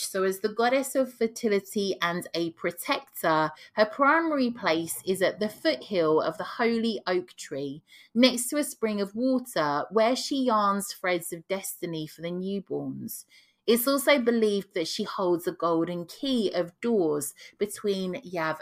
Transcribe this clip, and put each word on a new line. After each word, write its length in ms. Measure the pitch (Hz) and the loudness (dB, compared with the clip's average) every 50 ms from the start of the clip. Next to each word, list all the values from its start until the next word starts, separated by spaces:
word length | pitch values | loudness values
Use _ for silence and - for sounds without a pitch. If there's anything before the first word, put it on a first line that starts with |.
| - - | -6 -4
So 140 | - 190 190 | -2 0 0
as 180 | 190 190 190 | 0 0 0
the 80 | - 208 | -4 -2
goddess 460 | 208 - 233 247 262 277 262 - - | 0 0 2 2 2 2 0 0 0
of 180 | 269 262 254 - | 0 0 0 0
fertility 840 | - 226 226 240 - - 214 202 196 196 - - 214 196 190 - - | -2 -2 -2 -2 -2 0 2 2 2 0 -2 -2 -2 0 0 0 0
and 260 | 170 175 170 175 - - - | -2 -2 -2 -2 -6 -6 -4
a 180 | 165 170 165 | -4 -4 -4
protector, 1000 | - - - 170 170 - - - 277 - - - - - - 165 160 156 156 156 - - - - - | -4 -6 -6 -6 -6 -4 -4 -2 -2 -2 -4 -8 -8 -2 0 2 4 4 2 0 -2 -8 -20 -4 0
her 100 | 208 214 | 2 2
primary 640 | 214 - - 277 277 311 330 339 320 302 277 254 233 | 2 2 4 4 6 6 4 4 2 2 2 0 0
place 500 | 233 - 190 170 160 165 165 160 - - - | -2 0 0 0 2 2 0 -4 -8 -6 -4
is 160 | 190 190 180 | -2 0 2
at 180 | 185 151 - 180 | 2 0 2 0
the 80 | 214 | -2
foothill 720 | 208 - - - 320 - - - - 208 175 160 156 156 156 | -4 -4 -2 0 0 0 0 -4 -2 0 2 4 4 4 4
of 180 | - 165 160 | 2 0 -2
the 60 | - 180 | -4 -8
holy 560 | - - - 240 233 233 226 220 226 208 - - | -8 -4 -2 0 2 2 2 0 0 -2 -2 -2
oak 240 | 185 180 180 180 - - | -2 -2 -2 -2 -4 -10
tree, 460 | - - - 151 135 143 139 139 156 - _ - - - _ - | -18 -14 -10 -8 -6 -6 -6 -8 -10 -16 _ -20 -20 -18 _ 4
next 360 | 226 262 254 247 247 - - | 6 6 6 6 2 -2 -2
to 80 | 302 | -2
a 80 | 294 277 | -2 -2
spring 340 | 285 - - 226 214 208 202 | -2 -4 -4 -2 -2 0 -2
of 160 | 202 196 - | -2 -4 -2
water, 720 | 226 254 262 262 254 247 - - 175 151 147 143 147 135 - | 0 0 2 2 0 -2 -2 -2 0 0 2 0 0 -2 0
where 260 | 185 220 220 233 262 | 2 4 4 4 2
she 260 | 247 - - 294 269 254 | 0 -2 -4 -2 0 2
yarns 480 | 247 220 214 202 202 196 202 190 - | 2 2 2 2 2 0 0 -4 -6
threads 400 | - - - 180 180 175 - - | -8 -6 -2 -2 -2 -2 -2 -6
of 160 | 175 170 - | -10 -10 -6
destiny 580 | - 190 196 - - - - 180 175 165 156 156 | -6 -6 -4 -6 -8 -10 -8 -8 -6 -6 -6 -8
for 160 | 151 - - | -8 -10 -10
the 100 | 165 170 | -8 -6
newborns. 920 | 175 180 185 196 202 196 190 - 143 143 - 135 135 135 - 220 - - - _ _ - _ _ _ _ _ | -6 -6 -4 -4 -4 -6 -6 -6 -6 -6 -6 -6 -8 -8 -8 -10 -10 -12 -16 _ _ -20 _ _ _ _ _
It's 220 | 196 233 233 240 | 4 4 4 4
also 320 | 277 277 262 262 311 285 285 | 2 0 2 4 4 4 4
believed 540 | 226 233 240 226 220 214 202 196 185 - - | 4 2 2 2 2 2 2 0 -4 -4 -6
that 160 | 190 165 - | -6 -4 -4
she 160 | - - 202 | -4 -6 -6
holds 420 | 175 - - 190 175 175 165 - | -6 -4 -2 0 0 0 0 0
a 60 | 180 165 | -4 -4
golden 500 | - 160 170 165 165 165 170 175 175 170 | -2 0 0 2 2 0 -2 -4 -6 -8
key 480 | - - - 285 269 262 233 202 - - | -10 -10 -6 -2 0 0 2 2 0 0
of 240 | 180 170 170 - _ | -2 -2 -4 -6 _
doors 520 | - 240 233 202 170 156 147 147 139 - - - - - - | -2 0 2 2 2 2 0 0 -2 -6 -10 -14 -20 -20 -6
between 640 | - 208 208 - - - 208 196 190 185 180 180 - - 175 | -6 -4 -4 -4 -4 -2 -2 0 0 -2 -4 -4 -6 -8 -8
Yav 280 | 185 165 156 160 151 - | -4 -2 -2 -2 -2 -4